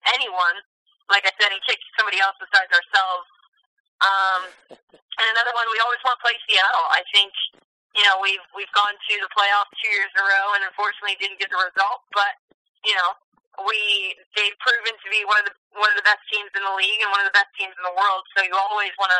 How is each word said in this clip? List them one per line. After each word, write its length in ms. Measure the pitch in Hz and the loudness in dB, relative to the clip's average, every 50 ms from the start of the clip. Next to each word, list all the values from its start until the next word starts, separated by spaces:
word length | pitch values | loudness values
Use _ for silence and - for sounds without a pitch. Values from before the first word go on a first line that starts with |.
| _ - 254 | _ 0 0
anyone. 480 | 254 269 226 180 185 180 - 175 196 - _ _ _ _ _ _ _ _ - | 0 -2 -4 -2 0 0 0 0 -2 -8 _ _ _ _ _ _ _ _ 0
Like 160 | 190 202 - 196 | 0 2 2 0
I 80 | - | 0
said, 160 | - 214 202 | 0 0 0
he 80 | 196 190 - - | 0 -4 -4 -4
kicked 160 | 220 - - - _ - | -4 -4 -6 -10 _ -2
somebody 240 | 220 208 190 190 196 | -2 0 0 0 0
else 160 | 196 196 _ | 0 0 _
besides 320 | 185 - - 196 190 - | -12 2 2 2 2 4
ourselves. 560 | 180 175 175 _ - 196 190 185 185 180 175 _ _ _ _ _ _ _ _ _ _ _ _ _ _ _ | 2 0 0 _ 2 2 2 2 -2 -4 -6 _ _ _ _ _ _ _ _ _ _ _ _ _ _ _
Um, 440 | - 190 196 196 190 190 190 185 180 180 - _ _ _ | 2 2 2 2 2 2 0 -2 -4 -6 -16 _ _ _
<laughs> 80 | - _ _ _ _ 202 _ _ - - | -20 _ _ _ _ -20 _ _ -4 -2
and 100 | 226 226 220 | 0 2 2
another 180 | 226 240 240 | 2 0 0
one, 140 | 240 226 233 220 214 | 0 -2 -2 -2 0
we 80 | 220 | 0
always 180 | 233 240 240 226 - | 0 0 -2 -2 -2
wanna 160 | 262 247 - | -2 -2 0
play 160 | - 240 233 240 - - | -2 -4 -4 -4 -4 0
Seattle. 400 | 214 190 190 202 247 196 - 151 151 | 2 2 2 2 2 0 0 0 0
I 100 | 170 180 - | -2 -2 2
think, 220 | - 196 196 196 _ - - - _ - _ _ _ _ _ _ _ - | 2 2 2 2 _ -8 -8 -8 _ -12 _ _ _ _ _ _ _ 2
you 80 | 202 | 4
know, 160 | 202 190 190 | 4 4 2
we've, 240 | 196 196 196 196 - - _ | 0 -2 -4 -4 -8 -14 _
we've 180 | 202 202 - | -14 -12 -2
gone 220 | - 208 208 208 202 | 0 0 2 0 -2
to 200 | 202 - - 208 202 | -8 -6 -6 -4 -4
the 120 | 196 190 - | -4 -4 0
playoffs 400 | 208 202 202 202 208 202 - - - | 0 2 4 4 2 2 0 -6 -8
two 80 | - 220 | -4 -2
years 240 | 214 202 196 196 - | -2 -2 -2 -2 -2
in 80 | 190 | -2
a 60 | 196 196 | 0 2
row 260 | 196 190 196 202 208 | 2 2 2 0 0
and 80 | 202 196 | -2 -2
unfortunately 540 | 190 - - 208 208 202 - 208 202 196 196 | -4 -4 -4 -4 -4 -4 -6 -6 -6 -6 -4
didn't 240 | 196 196 190 190 | -6 -8 -6 -8
get 80 | 196 190 | -8 -4
the 80 | 185 180 | -2 -2
result, 480 | 185 180 _ 196 196 202 - - _ _ - | -2 -2 _ 0 0 0 0 -4 _ _ -2
but, 240 | 208 202 202 190 _ _ _ _ _ _ _ _ _ - | 0 0 0 -2 _ _ _ _ _ _ _ _ _ -2
you 80 | 214 208 | -2 0
know, 240 | 190 180 175 196 _ _ _ _ _ _ _ _ - 294 | 2 2 0 -2 _ _ _ _ _ _ _ _ -6 -4
we, 480 | - - 214 - 202 202 202 196 190 - _ - _ _ 214 | -2 -2 -2 0 0 0 0 -2 -4 -10 _ -16 _ _ -2
they've 160 | 208 202 214 _ | -2 -2 -4 _
proven 320 | - 254 247 226 214 226 226 208 | 0 0 0 2 0 -4 -6 -6
to 60 | - 196 | -10 -4
be 160 | 208 214 208 | -4 -4 0
one 160 | 196 208 208 | 2 2 2
of 80 | 208 202 | 2 -2
the, 60 | - _ _ _ _ | -8 _ _ _ _
one 160 | 208 208 208 | 0 2 2
of 80 | 208 196 | 2 4
the 80 | - | 4
best 160 | 208 208 - - - | 2 2 2 -2 -6
teams 240 | 214 208 202 196 - | -6 -6 -6 -4 -6
in 80 | 196 | -4
the 140 | 196 196 196 190 | -2 -2 -2 0
league 240 | 190 196 208 214 | 0 0 0 -2
and 80 | 220 208 | -2 0
one 160 | 196 202 202 | 0 0 0
of 20 | 196 | 2
the 60 | 185 | 2
best 160 | 196 202 - _ - | 2 2 2 _ -10
teams 160 | 196 190 185 | -10 -10 -10
in 80 | 175 | -8
the 160 | 180 185 180 180 | -8 -4 0 2
world. 240 | 196 202 202 214 - - - 196 | 2 2 2 0 -4 -4 -2 -2
So 80 | 190 | -2
you 80 | 185 180 | 0 0
always 400 | 196 196 202 214 208 202 190 180 - | 0 0 0 -2 -2 -4 -4 -2 -2
wanna 160 | 196 190 185 180 | 0 2 2 2